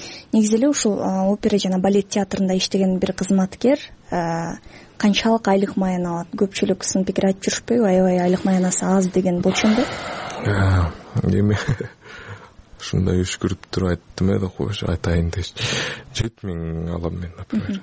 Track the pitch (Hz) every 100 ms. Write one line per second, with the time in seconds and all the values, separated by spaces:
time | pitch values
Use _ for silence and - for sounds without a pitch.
0 | - - - 220 214 220 277 285 220 196
1 | 190 190 190 208 220 202 196 185 185 202
2 | 196 214 196 190 190 185 - 196 190 185
3 | 190 185 190 196 185 - 240 294 - -
4 | - 180 170 165 165 - - - - -
5 | 214 190 226 226 214 196 196 - 185 180
6 | 175 170 170 - 196 - 202 185 - 196
7 | 190 190 190 190 - - - 240 214 185
8 | 185 180 180 185 196 185 180 - 180 190
9 | 185 185 185 175 185 185 214 220 269 -
10 | - - - - - 101 98 92 85 -
11 | - 117 - 98 101 104 - 131 - -
12 | - - - - - - - - - 98
13 | 92 90 90 - 95 95 - - 92 85
14 | - - 95 101 95 - - 101 - 87
15 | 87 85 85 92 87 - - - - -
16 | - - 113 - 101 85 82 82 82 85
17 | 85 90 87 - 95 - 98 196